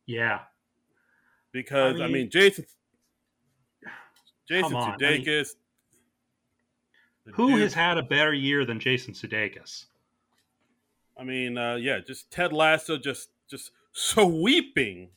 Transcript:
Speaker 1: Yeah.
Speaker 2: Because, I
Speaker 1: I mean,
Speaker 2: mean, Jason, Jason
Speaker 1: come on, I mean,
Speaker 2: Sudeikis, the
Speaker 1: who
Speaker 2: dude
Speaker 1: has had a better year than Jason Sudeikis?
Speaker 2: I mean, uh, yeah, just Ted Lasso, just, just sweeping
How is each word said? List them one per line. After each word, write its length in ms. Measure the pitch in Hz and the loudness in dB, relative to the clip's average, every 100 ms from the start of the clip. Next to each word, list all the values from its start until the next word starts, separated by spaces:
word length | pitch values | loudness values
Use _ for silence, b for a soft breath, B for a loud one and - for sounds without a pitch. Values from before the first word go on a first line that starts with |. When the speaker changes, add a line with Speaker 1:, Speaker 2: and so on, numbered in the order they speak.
| - | -10
Speaker 1:
Yeah. 320 | 117 117 101 - _ _ _ _ _ _ _ _ _ _ | -4 -2 -2 -8 _ _ _ _ _ _ _ _ _ _
Speaker 2:
Because, 500 | 127 123 139 131 131 | -12 -2 2 2 2
I 40 | 127 | -2
Speaker 1:
I 20 | |
mean, 60 | |
Speaker 2:
mean, 160 | 135 113 | -2 0
Jason, 340 | 170 196 196 - _ _ _ _ _ _ _ _ _ _ _ B B B _ _ _ - | 6 4 4 -16 _ _ _ _ _ _ _ _ _ _ _ B B B _ _ _ -4
Jason 240 | 180 160 | -2 0
Speaker 1:
come 40 | 123 | -2
on, 180 | 110 | -4
I 40 | 101 | 0
mean, 280 | 147 151 143 | 0 0 0
Speaker 2:
Sudeikis, 240 | 151 135 - _ _ _ _ _ _ _ _ _ _ _ _ _ _ _ _ 113 | -2 -4 -12 _ _ _ _ _ _ _ _ _ _ _ _ _ _ _ _ -12
the 80 | |
Speaker 1:
who 160 | 208 254 | 0 4
Speaker 2:
dude 100 | 233 | 4
Speaker 1:
has 120 | 208 160 | 2 2
had 240 | 175 165 | 0 0
a 40 | |
better 300 | 135 143 156 | 0 2 2
year 320 | 139 135 143 123 | 0 0 0 0
than 140 | 110 | -2
Jason 340 | 131 127 - | -2 -2 -4
Sudeikis? 720 | - 110 110 104 - - - - _ _ _ _ _ _ _ _ _ _ _ _ - | -14 -8 -4 -4 -8 -18 -20 -20 _ _ _ _ _ _ _ _ _ _ _ _ -16
Speaker 2:
I 80 | 127 | -8
mean, 320 | 131 123 120 | -4 -4 -2
uh, 180 | 120 120 | -4 -2
yeah, 240 | 131 104 | -2 -4
just 320 | 110 131 - | -6 -18 -12
Ted 220 | - 175 | -4 -2
Lasso, 440 | 151 156 156 - 147 | 4 4 4 0 -6
just, 320 | 139 120 - _ _ | -6 -8 -14 _ _
just 220 | 135 - _ _ | -18 -18 _ _
sweeping 1160 | - - 220 185 160 202 330 262 - 110 90 92 | -8 -2 4 4 4 4 2 2 -2 -2 -4 -18